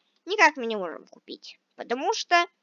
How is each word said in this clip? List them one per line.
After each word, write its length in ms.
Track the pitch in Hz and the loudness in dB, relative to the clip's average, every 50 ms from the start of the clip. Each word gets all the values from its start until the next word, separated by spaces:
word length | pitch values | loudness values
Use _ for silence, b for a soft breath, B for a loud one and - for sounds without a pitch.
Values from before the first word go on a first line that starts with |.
| _ _ _ _ _ | _ _ _ _ _
Никак 320 | 339 220 - 339 294 302 | -4 2 4 4 4 4
мы 100 | 269 226 | 0 -4
не 100 | 226 220 | -4 -4
можем 280 | 202 180 160 - - - - | -4 -4 -6 -8 -12 -14 -20
купить. 500 | - - _ - - - - - - _ _ _ _ | -20 -20 _ -16 -16 -16 -16 -20 -20 _ _ _ _
Потому 400 | - - - 240 269 311 392 440 | -12 -6 -6 -4 -2 0 -2 -2
что 320 | - - - 349 339 349 - _ _ | -2 0 2 4 4 4 0 _ _